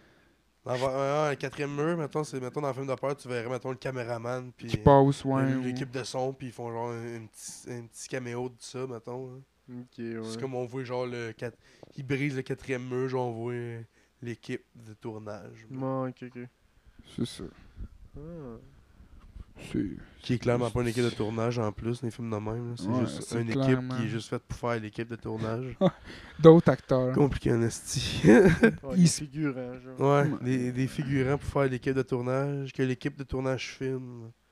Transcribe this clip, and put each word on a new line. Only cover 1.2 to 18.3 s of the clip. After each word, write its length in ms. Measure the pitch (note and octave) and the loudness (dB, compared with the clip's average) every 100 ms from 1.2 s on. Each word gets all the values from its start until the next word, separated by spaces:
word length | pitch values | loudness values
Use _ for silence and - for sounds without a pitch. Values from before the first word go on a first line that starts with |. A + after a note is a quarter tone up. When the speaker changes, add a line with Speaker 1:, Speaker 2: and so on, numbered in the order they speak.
| D3+ | 0
Speaker 1:
le 60 | C3+ | -2
quatrième 380 | C#3 C#3 C#3+ | -6 -6 -4
mur, 220 | C#3+ D#3 E3+ | -2 -2 -2
mettons, 280 | C#3+ D#3 | -2 -4
c'est, 160 | D3 C3 | -4 -6
mettons, 200 | B2+ D3 | -6 -4
dans 80 | C#3+ | -4
un 60 | |
film 120 | C3 C3+ | -4 -4
de 80 | |
peur, 220 | B2+ C3+ C#3 | -4 -4 -6
tu 120 | B2 | -6
verrais, 200 | B2 A#2 | -6 -4
mettons, 220 | B2+ C3 | -6 -6
le 60 | B2+ | -6
caméraman, 760 | C#3 C3 A#2 A#2 A#2 B2+ B2+ | -6 -6 -4 -6 -4 -6 -8
puis 120 | - A#2 | -14 -6
Speaker 2:
Qui 100 | A2+ | 4
passe, 480 | B2 C#3 C#3 C#3 | 8 10 8 4
ouais, 260 | C3+ C3+ C3+ | 0 2 2
Speaker 1:
le, 80 | C3 | 0
Speaker 2:
ou 40 | |
Speaker 1:
l'équipe 280 | B2+ B2+ C3+ | -2 -4 -6
de 120 | B2+ | -6
son, 320 | A2+ C3 C3 | -6 -4 -4
puis 140 | C3+ B2+ | -6 -10
ils 40 | |
font, 180 | A2+ A#2+ | -10 -8
genre, 200 | A#2 A#2+ | -6 -6
un, 260 | A#2 A#2 A#2 | -6 -8 -10
un 40 | A2 | -14
petit, 440 | - - - - | -16 -16 -14 -12
un 160 | B2 A2+ | -12 -12
petit 220 | - - | -16 -10
caméo 420 | C3 B2 A#2+ B2+ | -8 -6 -6 -8
de 40 | A2+ | -10
ça, 280 | - B2 C3 | -14 -10 -8
mettons, 440 | A#2 - B2 C3 | -10 -10 -12 -12
hein. 60 | B2+ C3+ _ - | -16 -20 _ -16
Speaker 3:
Ok, 280 | B2 B2 - | -16 -14 -10
ouais. 220 | A#2 A2+ | -8 -8
Speaker 1:
C'est 140 | A2 A2+ | -8 -8
comme 140 | C3 | -6
on 120 | B2 B2 | -6 -6
voit, 180 | C3 | -6
genre, 220 | B2 B2 B2 | -6 -4 -4
le 240 | A#2+ A2+ | -6 -8
quat-, 200 | A2 B2 - _ - - - | -8 -10 -10 _ -20 -18 -10
ils 60 | C3 | -4
brisent 300 | C3+ D3 C3 | -2 -2 -4
le 60 | |
quatrième 440 | B2+ C3+ - B2+ B2+ | -6 -8 -6 -6 -4
mur, 220 | B2+ C3 | -4 -2
genre, 200 | B2+ B2 | -2 -2
on 40 | A2+ | -4
voit 100 | A#2+ A#2+ A#2+ A2+ A2+ _ _ _ | -6 -6 -8 -10 -14 _ _ _
l'équipe 440 | A#2+ A2 - B2+ _ | -10 -10 -8 -10 _
de 180 | A#2 A2+ | -20 -20
tournage. 720 | G#2+ A#2+ G#2+ G#2+ G#2 A#2+ A2+ A2 | -14 -12 -10 -10 -12 -14 -18 -14
Speaker 3:
Ouais, 380 | C3 C3 C3 B2+ | -6 -4 -2 -4
ok, 140 | B2 B2 B2 | -6 -14 -12
ok. 120 | B2 _ _ _ - - - - | -14 _ _ _ -20 -20 -12 -6
Speaker 2:
C'est 80 | A#2+ | -6
ça. 180 | - F2 - - - - - - C#3 | -6 -14 -16 -20 -16 -16 -16 -18 -16
Speaker 3:
Ah. 20 | D#3 | -14